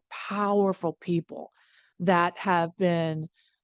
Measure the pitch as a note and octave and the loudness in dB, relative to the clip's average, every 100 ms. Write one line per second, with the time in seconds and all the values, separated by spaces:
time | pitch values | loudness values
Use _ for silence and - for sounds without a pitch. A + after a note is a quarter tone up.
0 | - - - G3+ G#3 G3+ G3 F3+ E3 - | -14 -14 -8 -2 0 2 2 0 -4 -4
1 | - E3+ - - - _ _ _ _ - | -2 -2 -2 -12 -16 _ _ _ _ -4
2 | F3 F3 F3 - G3+ F3 E3+ - F3+ E3+ | 2 4 2 0 0 2 0 0 0 2
3 | D#3+ D#3 D#3+ - _ _ | 0 -4 -8 -14 _ _